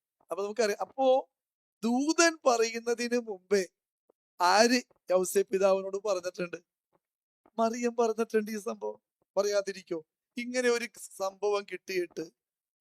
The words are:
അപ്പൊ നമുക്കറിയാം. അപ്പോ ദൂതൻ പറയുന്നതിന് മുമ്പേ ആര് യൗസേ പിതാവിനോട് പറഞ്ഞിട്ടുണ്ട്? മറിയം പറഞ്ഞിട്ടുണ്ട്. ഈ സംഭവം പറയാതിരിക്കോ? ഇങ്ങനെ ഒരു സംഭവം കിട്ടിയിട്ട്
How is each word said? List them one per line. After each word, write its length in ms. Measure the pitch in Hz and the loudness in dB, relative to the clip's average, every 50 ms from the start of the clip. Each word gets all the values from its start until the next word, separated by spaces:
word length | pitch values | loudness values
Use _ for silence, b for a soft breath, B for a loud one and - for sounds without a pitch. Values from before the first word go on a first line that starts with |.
| _ _ _ _ _ - | _ _ _ _ _ -8
അപ്പൊ 120 | 170 185 202 | -6 -6 -6
നമുക്കറിയാം. 340 | 202 214 - 226 202 208 - | -4 -2 0 0 0 0 -2
അപ്പോ 480 | - 190 _ 262 269 262 254 277 - - _ _ _ _ _ _ _ _ _ _ - | -6 -8 _ 2 4 4 4 4 2 -4 _ _ _ _ _ _ _ _ _ _ -2
ദൂതൻ 540 | 233 240 254 285 311 320 349 339 330 320 - - | 0 0 0 0 0 2 4 4 4 2 2 2
പറയുന്നതിന് 720 | 269 240 226 226 226 226 233 226 233 240 233 240 233 240 247 | 2 2 4 2 0 -2 -4 -4 -4 -2 -2 -2 -2 -2 -2
മുമ്പേ 480 | 233 226 196 185 185 - 202 196 180 - _ _ _ _ _ _ _ _ _ _ _ _ _ - | -2 -4 -10 -14 _ 0 0 0 0 -2 _ _ _ _ _ _ _ _ _ _ _ _ _ 0
ആര് 400 | 175 180 190 208 233 233 254 247 - _ _ _ _ - | 2 4 6 6 6 6 4 0 0 _ _ _ _ 0
യൗസേ 300 | 180 185 185 - - 196 | 0 0 0 0 0 0
പിതാവിനോട് 560 | 196 - 190 185 202 196 190 190 190 196 190 | 0 0 0 2 2 2 2 2 0 -4 -8
പറഞ്ഞിട്ടുണ്ട്? 600 | 202 202 214 190 180 175 185 - - 180 175 165 - - _ _ _ _ _ _ _ _ _ _ _ _ _ _ _ _ _ _ - | -6 -4 -4 -4 -4 -4 -8 -8 -8 -10 -10 -10 -14 -18 _ _ _ _ _ _ _ _ _ _ _ _ _ _ _ _ _ _ -2
മറിയം 360 | 226 226 233 247 240 233 233 | -2 -2 -2 -2 -4 -2 0
പറഞ്ഞിട്ടുണ്ട്. 560 | 240 233 226 214 226 226 - - 220 214 214 | 0 0 0 0 -2 -2 -2 0 -2 -2 -2
ഈ 80 | 220 208 | -6 -8
സംഭവം 420 | - 226 220 202 214 208 208 - _ _ _ _ _ _ _ | -8 -10 -10 -8 -8 -10 -10 -12 _ _ _ _ _ _ _
പറയാതിരിക്കോ? 680 | 190 202 202 202 202 196 196 190 190 - - 175 160 156 _ _ _ _ _ _ | -2 0 0 0 0 -2 -2 -6 -10 -10 -8 -8 -8 -8 _ _ _ _ _ _
ഇങ്ങനെ 320 | 240 240 247 247 254 247 240 | -10 -8 -6 -4 0 2 2
ഒരു 180 | 240 233 233 226 - | 2 0 -2 -6 -10
സംഭവം 680 | - - - - - 196 190 196 190 202 208 202 202 202 - | -16 -20 -18 -10 -8 -8 -8 -6 -4 -2 -2 0 -2 -2 -6
കിട്ടിയിട്ട് 580 | 185 175 _ - 190 185 175 - _ - 160 170 _ _ _ _ _ _ _ _ _ _ | -10 -12 _ -6 -4 -4 -4 -6 _ -12 -12 -12 _ _ _ _ _ _ _ _ _ _